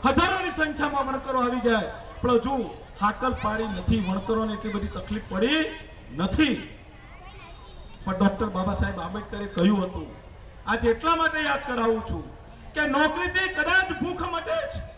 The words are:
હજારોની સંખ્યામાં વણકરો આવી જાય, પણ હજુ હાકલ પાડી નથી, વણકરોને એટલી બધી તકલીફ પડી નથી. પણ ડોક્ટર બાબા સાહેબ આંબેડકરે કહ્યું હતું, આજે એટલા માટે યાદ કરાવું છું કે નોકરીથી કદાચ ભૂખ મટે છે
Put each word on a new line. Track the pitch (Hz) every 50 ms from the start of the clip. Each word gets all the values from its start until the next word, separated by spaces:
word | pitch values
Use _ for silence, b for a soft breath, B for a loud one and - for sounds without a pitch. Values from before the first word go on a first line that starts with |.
| -
હજારોની | 262 269 294 349 381 381 381 392 339 -
સંખ્યામાં | 311 311 302 277 - 294 294 285 277 269 269
વણકરો | 262 262 - 277 254 254
આવી | 247 240 247 247
જાય, | 214 233 226 214 175 147 - - - - - -
પણ | - 240 247 226
હજુ | 233 262 277 262 214 156 - - - - - -
હાકલ | 202 208 214 - 254 262 247 -
પાડી | - 214 214 214 226 220
નથી, | 196 180 180 - 226 220
વણકરોને | 196 180 185 196 - - 226 220 220 214 208
એટલી | 208 - 214 196
બધી | 202 190 - -
તકલીફ | 185 - - 208 214 - -
પડી | 185 190 214 262 302 320 311 - - - - - - - - - 120
નથી. | 147 180 190 - - 311 277 226 120 - - - - - - - - - - - - - - - - - - - - - - - - - - - - -
પણ | 190 185
ડોક્ટર | 185 190 202 - - 226 208
બાબા | 185 185 185 202 190
સાહેબ | - - 196 190 180
આંબેડકરે | 165 175 190 208 202 - 220 202 202 202
કહ્યું | - - 170 196 214 196 180
હતું, | 180 185 165 156 131 - - - - - - - - - - -
આજે | - 214 233 233 233
એટલા | 226 226 - 320 339
માટે | 330 330 320 320 311 302
યાદ | 302 277 277 285
કરાવું | 285 254 233 226 226 226 220 - -
છું | - - - - - - - - - - - - -
કે | 302 302
નોકરીથી | 285 269 277 302 311 311 339 359 359 - 370 381 370 -
કદાચ | 311 302 339 349 381 370 370 349 -
ભૂખ | - 359 349 349 339 359
મટે | 339 330 320 - - - - -
છે | - - - - -